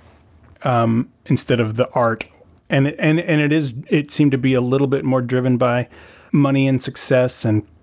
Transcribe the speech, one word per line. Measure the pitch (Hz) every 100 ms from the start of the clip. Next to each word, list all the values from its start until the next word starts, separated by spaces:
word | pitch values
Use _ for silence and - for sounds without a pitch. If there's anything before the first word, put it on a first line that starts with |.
| - - _ _ - -
um, | 139 120 113 113 131 _ -
instead | 127 - 120
of | 110 110
the | 123
art. | 127 117 113 - - _ _ -
And | 135 139
it, | -
and, | 156 156
and | 175 151
it | 147
is, | 156 139 120 -
it | 160 143
seemed | - 147
to | 135
be | 131
a | 127
little | 123 135 139
bit | 135
more | 131 131
driven | 120 127 127 123
by | 127 123 120 - - - -
money | 147 139 135 135
and | 131
success | - - - 127 127 -
and, | 117 107 - _